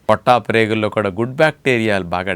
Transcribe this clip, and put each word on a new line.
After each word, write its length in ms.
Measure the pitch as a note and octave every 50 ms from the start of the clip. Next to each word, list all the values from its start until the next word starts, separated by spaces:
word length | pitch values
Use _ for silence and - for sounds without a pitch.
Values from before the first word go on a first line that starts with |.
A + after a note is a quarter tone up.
| _ -
పొట్టా 280 | G#2+ G#2+ - - B2 A#2+
ప్రేగుల్లో 500 | G#2 - - A#2 A2+ G#2+ G#2+ A2 G#2+ G#2
కూడా 220 | - A2 G#2 G2+ F2+ F#2+
గుడ్ 180 | A#2 B2+ B2+ C#3 D#3+
బ్యాక్టీరియాలు 680 | D#3 C#3+ - - C#3 B2+ A#2 A2+ A2 G#2 G2 F#2 E2+ F2
బాగా 200 | F2+ F#2 G2 F#2